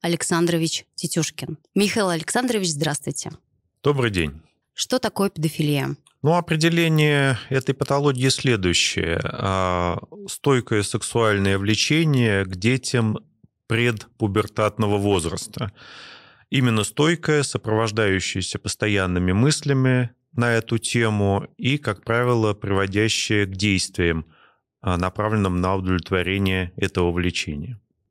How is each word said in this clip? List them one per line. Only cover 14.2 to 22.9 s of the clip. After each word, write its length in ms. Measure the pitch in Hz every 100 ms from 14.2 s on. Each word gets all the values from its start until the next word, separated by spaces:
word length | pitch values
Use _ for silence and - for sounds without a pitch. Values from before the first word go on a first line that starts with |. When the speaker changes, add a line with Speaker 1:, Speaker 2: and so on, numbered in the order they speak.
| 107 101 104 - 107 113 104 101
Speaker 2:
возраста. 720 | 101 95 80 95 - - 104 - - - - - - _ _
Именно 360 | 139 127 110 101
стойкое, 580 | - 151 170 - 151
сопровождающееся 1120 | 139 - 110 107 113 110 104 95 - 98 92 -
постоянными 760 | - - 107 101 92 90 90
мыслями 800 | 95 139 151 143 135 131 127 120 - _
на 220 | - 120
эту 240 | 113 - 117
тему 720 | - 120 113 104 101 98 - -
и, 200 | 123 143
как 280 | 117 101 -
правило, 480 | 117 123 120 107
приводящее 920 | 104 98 98 98